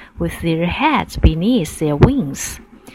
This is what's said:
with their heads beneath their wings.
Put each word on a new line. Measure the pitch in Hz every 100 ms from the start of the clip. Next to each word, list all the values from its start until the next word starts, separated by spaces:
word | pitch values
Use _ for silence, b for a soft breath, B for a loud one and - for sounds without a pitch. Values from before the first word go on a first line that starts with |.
| B -
with | 170 -
their | 170 160 175
heads | 170 294 254 160 -
beneath | - 160 202 254 151 -
their | 156 147
wings. | - 277 143 - - - - - B